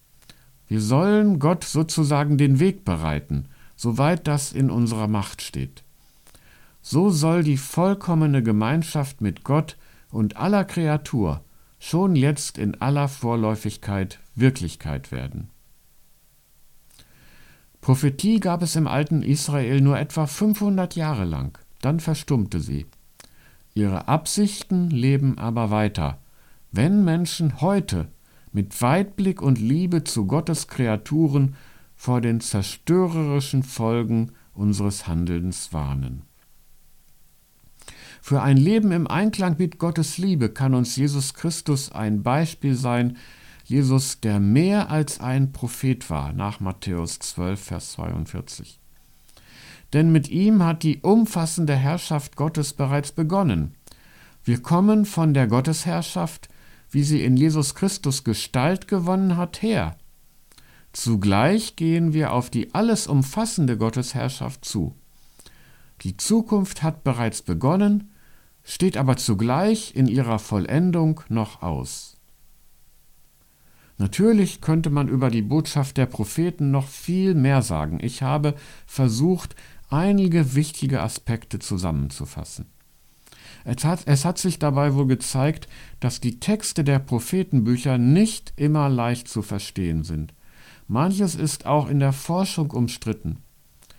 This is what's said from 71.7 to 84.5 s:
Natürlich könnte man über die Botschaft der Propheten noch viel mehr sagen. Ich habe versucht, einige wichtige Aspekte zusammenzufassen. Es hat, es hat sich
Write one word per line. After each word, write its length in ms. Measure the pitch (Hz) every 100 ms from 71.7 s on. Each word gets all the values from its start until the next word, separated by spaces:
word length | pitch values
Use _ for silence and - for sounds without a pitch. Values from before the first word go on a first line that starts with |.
| 73 64 - - - _ - - - - - - - _ - _ _ _ _ _ - - -
Natürlich 640 | 98 - 208 220 185 -
könnte 280 | - 160 165
man 200 | 143 139
über 200 | 127 131
die 120 | 117
Botschaft 560 | 104 147 160 147 135 -
der 80 | 123
Propheten 640 | - 107 - 170 170 143
noch 160 | 139 135
viel 480 | - - 180 190 165
mehr 260 | 135 139
sagen. 380 | 110 80 78 82
Ich 200 | 117 -
habe 340 | 131 147 147 143 - - -
versucht, 640 | - 131 113 160 180 - - - - -
einige 680 | 143 190 202 190 165 143 135
wichtige 460 | 151 - 131 127
Aspekte 580 | 101 - - 113 - 101
zusammenzufassen. 1080 | - 95 90 76 69 69 69 - 73 - - _ _ _ _ _ - - - - -
Es 160 | 127
hat, 180 | 151 180 -
es 200 | 139 165
hat 120 | 185
sich 220 | 185